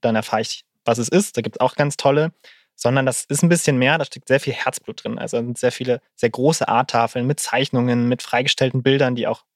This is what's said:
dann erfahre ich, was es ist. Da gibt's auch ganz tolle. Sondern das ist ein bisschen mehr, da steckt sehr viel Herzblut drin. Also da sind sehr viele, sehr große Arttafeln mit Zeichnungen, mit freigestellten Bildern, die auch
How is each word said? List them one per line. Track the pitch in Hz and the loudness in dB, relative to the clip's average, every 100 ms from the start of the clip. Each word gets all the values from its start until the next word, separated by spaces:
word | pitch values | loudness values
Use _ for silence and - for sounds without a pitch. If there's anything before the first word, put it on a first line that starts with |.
dann | 120 | 0
erfahre | 110 - 110 | 0 0 -2
ich, | 117 - - _ | -4 -10 -16 _
was | - 113 | -2 0
es | 113 | 2
ist. | 175 208 - | 0 0 -4
Da | |
gibt's | 113 - | -6 -2
auch | 127 | 0
ganz | - 147 - | 0 -2 0
tolle. | 139 147 160 - - _ _ - | 2 2 0 -4 -20 _ _ -4
Sondern | 120 135 131 | 0 2 0
das | 120 | -2
ist | - 147 | -4 0
ein | 170 | 2
bisschen | 170 - 131 | 2 2 2
mehr, | 127 160 | 2 2
da | |
steckt | - - - | -2 -10 0
sehr | 135 | 0
viel | - | 0
Herzblut | - - - - - | -4 -4 -6 -10 -10
drin. | - 113 | -8 -8
Also | - 120 | -4 -4
da | |
sind | 120 120 | -4 -2
sehr | 123 | -2
viele, | - 123 120 _ | 0 -2 -4 _
sehr | - 120 | -2 -2
große | 117 139 160 - | 2 2 2 2
Arttafeln | 113 139 120 117 127 123 | 0 2 0 0 0 -2
mit | 151 | -4
Zeichnungen, | - - 139 127 123 120 120 | -2 -2 0 0 0 2 0
mit | 123 | -2
freigestellten | - 120 131 - 135 131 | -2 -2 0 0 0 2
Bildern, | 135 135 127 120 | 2 4 2 0
die | 107 | -4
auch | 117 _ | -4 _